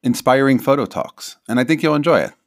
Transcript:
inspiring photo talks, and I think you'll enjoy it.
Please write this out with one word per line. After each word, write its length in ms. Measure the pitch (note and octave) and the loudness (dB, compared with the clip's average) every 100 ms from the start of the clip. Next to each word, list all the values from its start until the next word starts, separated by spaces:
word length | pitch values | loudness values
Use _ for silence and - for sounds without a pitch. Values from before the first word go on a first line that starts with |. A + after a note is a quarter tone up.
inspiring 560 | B2+ A#2+ - C3 C#3 C3 | -2 0 2 2 4 2
photo 260 | - C#3 A2+ | 2 0 -2
talks, 520 | - - - - - - | -6 -8 -12 -20 -20 -6
and 120 | A#2+ | -4
I 40 | |
think 180 | B2+ D#3+ | 0 0
you'll 140 | D#3+ D3 | 0 0
enjoy 240 | D#3+ C#3 | 2 0
it. 140 | C#2 _ | 0 _